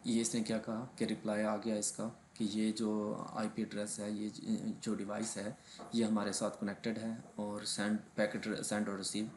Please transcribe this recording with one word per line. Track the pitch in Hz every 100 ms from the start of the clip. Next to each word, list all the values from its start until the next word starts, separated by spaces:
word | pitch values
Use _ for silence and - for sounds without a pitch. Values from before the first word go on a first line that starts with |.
| 120
ये | 113
इसने | 113 120
क्या | 110 110
कहा | 113 110 127 -
कि | 110
reply | 107 110 107
आ | 107 104
गया | 113 107
इसका | 104 - 110 - - -
कि | 107
ये | 107 107
जो | 107 110 107 107 - - -
आईपी | 107 -
एड्रेस | 107 104 104 -
है, | 104 104
ये | 107
ज-, | - - 107 110 95
जो | 113 101
device | 98 104 110 101
है, | 104 - - - - 117
ये |
हमारे | 110 107 101
साथ | 95 104
connected | - 101 98 117 110
है | 113 113 - -
और | 104 104 101
send | - 104 107 - -
पैकेट, | 104 107 107 101
send | - 104 104
और | 98
रिसीव | 95 101 113